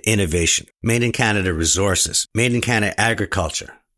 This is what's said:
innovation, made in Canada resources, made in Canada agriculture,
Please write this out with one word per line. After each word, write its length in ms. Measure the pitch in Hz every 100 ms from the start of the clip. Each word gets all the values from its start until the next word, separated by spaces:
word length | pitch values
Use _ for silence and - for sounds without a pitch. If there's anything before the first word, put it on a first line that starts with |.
| -
innovation, 600 | 110 90 85 82 - - _
made 220 | 113 117
in 80 | 120
Canada 420 | - 113 104 90
resources, 760 | 80 82 92 98 90 80 - - 110
made 180 | 123
in 60 | 120
Canada 340 | 117 113 104 -
agriculture, 720 | 113 107 101 101 80 - - - _